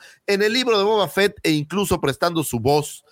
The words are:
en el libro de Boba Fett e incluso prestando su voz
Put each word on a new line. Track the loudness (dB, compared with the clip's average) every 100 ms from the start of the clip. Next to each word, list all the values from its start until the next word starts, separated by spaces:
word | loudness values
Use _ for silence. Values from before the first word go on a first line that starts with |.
| -10 -14 -4
en | 0
el | 0
libro | 0 0 2
de |
Boba | 2 2 0
Fett | 2 0 0
e | -2
incluso | 0 -2 -2 0 0
prestando | -2 0 -2 0
su | -4 -2
voz | 0 0 0 -12 _